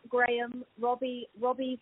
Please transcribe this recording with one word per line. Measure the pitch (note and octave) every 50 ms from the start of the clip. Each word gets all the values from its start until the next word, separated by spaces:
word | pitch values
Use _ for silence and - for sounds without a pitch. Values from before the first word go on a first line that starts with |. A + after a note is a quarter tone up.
| - A#3
Graham, | B3 B3 B3 A#3+ A#3+ A#3+ A#3+ A#3+ A#3+ B3 B3 _ _ A3
Robbie, | A3+ A#3+ B3 B3 C4 B3+ B3 B3 A#3 - - G#3
Robbie, | A#3 B3 B3+ C4 C4 B3+ B3+ A#3